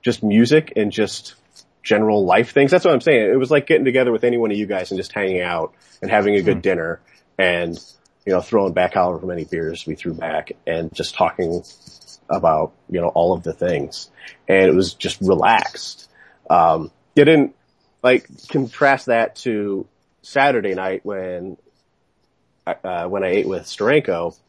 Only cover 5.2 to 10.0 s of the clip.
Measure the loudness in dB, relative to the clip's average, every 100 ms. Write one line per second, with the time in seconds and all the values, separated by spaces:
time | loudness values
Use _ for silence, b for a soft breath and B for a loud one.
5.2 | -2 -2 -2 -4 -6 b b b 0 2
6.2 | 2 2 2 0 0 -2 -4 -10 b b
7.2 | b -2 0 0 -4 -8 -14 _ _ _
8.2 | -2 -2 0 0 0 0 0 2 0 -2
9.2 | -8 -8 -6 -6 -6 -8 -10 -8